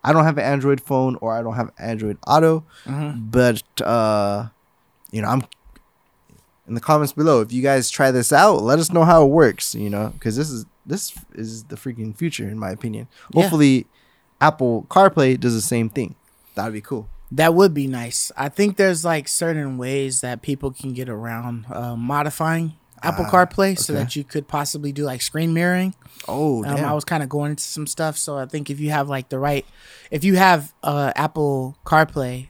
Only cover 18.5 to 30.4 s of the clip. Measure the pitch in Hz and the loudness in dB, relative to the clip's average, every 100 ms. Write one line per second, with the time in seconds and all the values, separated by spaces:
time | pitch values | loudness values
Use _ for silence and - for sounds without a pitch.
18.5 | - 208 190 190 170 170 156 139 - 165 | 0 -2 2 2 2 -2 -4 -4 -4 -2
19.5 | 156 139 131 123 139 135 127 123 123 - | -4 -6 -6 -4 -4 -2 -4 -6 -8 -6
20.5 | 135 139 131 135 127 127 107 117 117 120 | -6 -6 -8 -10 -8 -8 -8 -8 -8 -8
21.5 | 117 107 - 120 117 120 143 147 - 160 | -10 -10 -10 -8 -6 -4 -2 -4 -2 -2
22.5 | 165 165 - _ _ 165 190 175 180 180 | -2 -4 -8 _ _ -4 -4 2 4 4
23.5 | - 196 180 - 143 127 147 139 151 139 | 2 0 0 -4 -4 -4 -6 -6 -8 -6
24.5 | 147 143 147 147 139 147 127 - 156 165 | -6 -6 -6 -8 -6 -6 -4 -6 -2 -2
25.5 | 165 175 180 190 - - - - 127 156 | 0 0 0 -2 -6 -20 -16 -8 -2 0
26.5 | 120 123 143 147 151 - 165 139 147 147 | 0 -2 -2 -2 -2 -2 -4 -2 -4 -4
27.5 | 147 - - 147 - 160 147 - 143 131 | -6 -8 -8 -8 -4 -4 -4 -8 -8 -8
28.5 | 156 143 143 147 151 139 135 127 131 143 | -8 -8 -6 -2 -2 -2 -6 -6 -4 -2
29.5 | 143 - _ - - - 151 180 185 | -2 -4 _ -20 -20 -8 -2 2 6